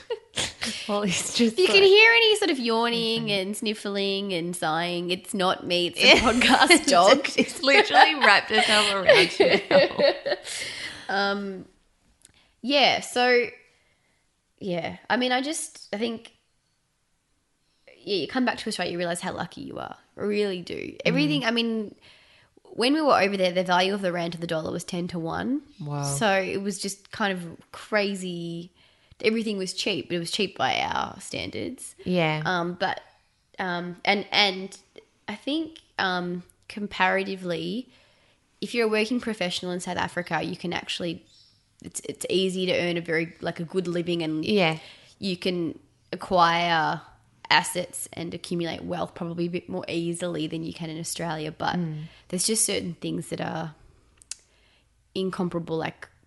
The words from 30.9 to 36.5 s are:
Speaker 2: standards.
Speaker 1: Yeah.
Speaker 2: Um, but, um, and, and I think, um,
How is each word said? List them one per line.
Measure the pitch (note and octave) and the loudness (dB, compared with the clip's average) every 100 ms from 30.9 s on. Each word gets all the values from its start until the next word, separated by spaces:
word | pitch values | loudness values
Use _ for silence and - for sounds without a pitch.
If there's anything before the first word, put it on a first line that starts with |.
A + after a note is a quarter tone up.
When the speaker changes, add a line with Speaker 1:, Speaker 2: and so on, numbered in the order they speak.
| D2 - - | -2 -4 -8
Speaker 2:
standards. | - - F2 - G#2 B3+ - - | -12 -10 -8 -8 -8 -10 -16 -12
Speaker 1:
Yeah. | - F3+ D#3+ D#3 D#3 | -2 0 0 0 -2
Speaker 2:
Um, | F3+ E3+ F3+ | -2 -4 -4
but, | F#3+ - - _ _ _ _ - | -4 -4 -12 _ _ _ _ -8
um, | F#3+ F3 F3 F3 | -6 -6 -6 -6
and, | - G3+ F#3 | -2 -2 0
and | E3+ G3+ F#3+ F#3+ - _ - - _ - | 2 2 0 -8 -14 _ -20 -20 _ -14
I | |
think, | G#3 - D4+ D#4+ D#4+ _ - | -10 -6 -6 -6 -12 _ -4
um, | G3 F3+ F3 F3+ - | -2 -2 -4 -8 -12